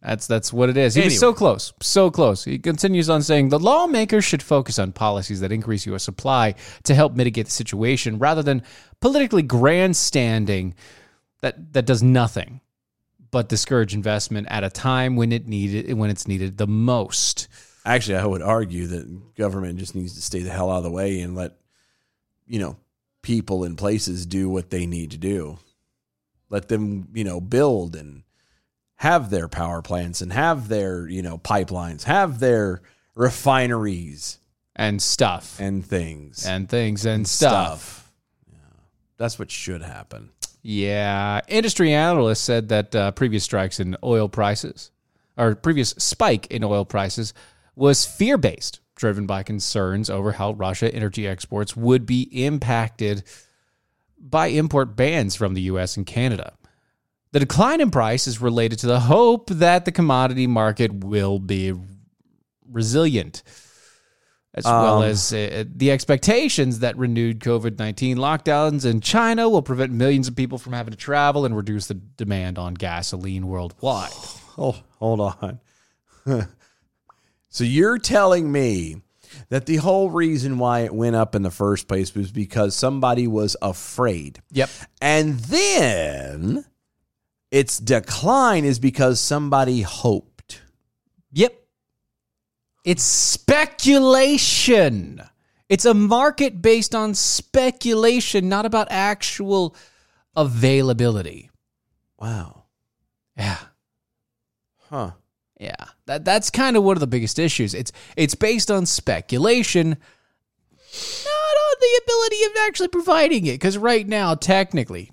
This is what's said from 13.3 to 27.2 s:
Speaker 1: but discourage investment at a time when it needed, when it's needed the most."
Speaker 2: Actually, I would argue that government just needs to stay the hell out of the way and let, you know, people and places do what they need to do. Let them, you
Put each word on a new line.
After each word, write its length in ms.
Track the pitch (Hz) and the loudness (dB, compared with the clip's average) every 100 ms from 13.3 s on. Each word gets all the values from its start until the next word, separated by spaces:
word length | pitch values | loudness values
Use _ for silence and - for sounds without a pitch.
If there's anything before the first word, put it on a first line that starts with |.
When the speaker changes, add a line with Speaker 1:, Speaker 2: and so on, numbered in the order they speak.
Speaker 1:
but 180 | 123 110 | -4 -2
discourage 460 | 110 - 127 107 104 | -2 0 0 0 -2
investment 520 | 104 104 - 107 104 | -2 -2 -4 -6 -6
at 120 | 104 | -6
a 60 | 98 | -6
time 480 | - 131 127 127 123 | -4 -2 0 0 0
when 160 | 117 | 0
it 160 | 117 113 | 0 -4
needed, 480 | 104 101 104 - 117 | -4 -4 -4 -4 -2
when 140 | 107 | -2
it's 180 | 98 - | -2 -4
needed 300 | 95 95 98 | -4 -4 -4
the 80 | 104 | -2
most." 840 | 107 117 120 95 - - - - - - _ 104 | 0 2 0 -2 -2 -2 -4 -8 -18 -20 _ -2
Speaker 2:
Actually, 320 | 123 101 95 | 0 0 -2
I 80 | 101 | 0
would 160 | 95 | -2
argue 440 | 87 113 101 87 85 | 0 0 -2 -6 -6
that 460 | 87 62 90 107 - | -8 -10 -16 -20 -6
government 420 | 104 98 92 90 | -4 -2 -6 -8
just 160 | 92 95 | -10 -8
needs 180 | 90 87 | -10 -10
to 40 | |
stay 220 | - 92 | -8 -8
the 80 | 90 | -6
hell 200 | 85 90 | -4 -2
out 80 | 92 | -2
of 60 | 87 | -4
the 60 | |
way 320 | 87 98 95 | -4 -4 -4
and 120 | 87 90 | -6 -8
let, 220 | 87 - _ _ _ _ _ _ _ _ _ | -10 -12 _ _ _ _ _ _ _ _ _
you 120 | 113 | -6
know, 180 | 87 - _ _ _ _ | -6 -10 _ _ _ _
people 420 | - 117 - 92 90 | -4 -4 -2 -4 -4
and 140 | 82 | -4
places 480 | 101 107 - 90 85 | -2 -2 -2 -6 -6
do 240 | 95 95 | -4 -2
what 180 | 92 87 | -4 -6
they 160 | 92 87 | -6 -6
need 280 | 85 80 | -6 -8
to 40 | 76 | -8
do. 400 | 90 101 76 85 _ _ _ _ _ _ _ _ _ 101 | -4 -4 -6 -14 _ _ _ _ _ _ _ _ _ -8
Let 140 | 92 | -4
them, 400 | 113 107 101 92 | -2 -2 -6 -8
you 100 | 113 | -8